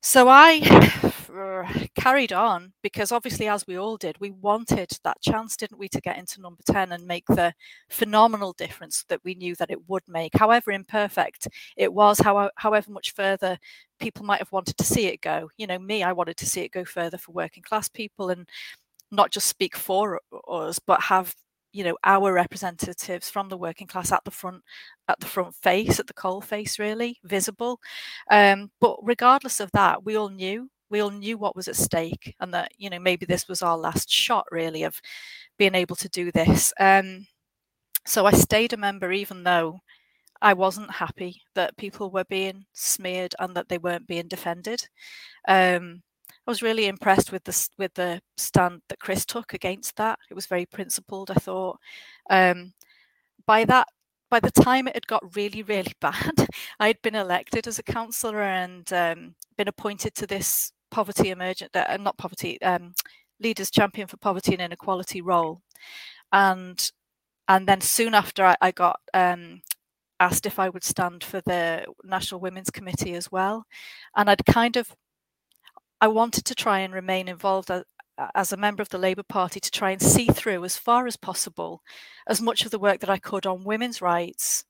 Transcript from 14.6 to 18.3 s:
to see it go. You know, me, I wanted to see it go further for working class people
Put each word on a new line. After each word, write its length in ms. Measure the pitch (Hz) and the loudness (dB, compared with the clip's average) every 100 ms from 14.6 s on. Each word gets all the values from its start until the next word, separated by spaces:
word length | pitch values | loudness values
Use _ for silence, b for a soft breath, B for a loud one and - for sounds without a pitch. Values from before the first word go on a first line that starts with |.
| 180 - | -6 -6
to 60 | |
see 220 | - 240 202 | -2 0 -2
it 140 | - | -4
go. 300 | 165 156 160 _ | -6 -6 -6 _
You 100 | 214 | -10
know, 120 | 180 | -10
me, 240 | 190 214 | -6 -2
I 80 | 180 | -2
wanted 240 | 180 175 170 | -2 -4 -6
to 80 | - | -6
see 140 | - | -6
it 120 | 170 | -6
go 120 | 185 | -8
further 340 | 175 - 170 175 | -10 -6 -6 -8
for 140 | - | -14
working 300 | 175 165 - | -10 -10 -10
class 260 | 175 214 208 | -6 -6 -6
people 420 | - 214 _ 190 | -10 -14 _ -6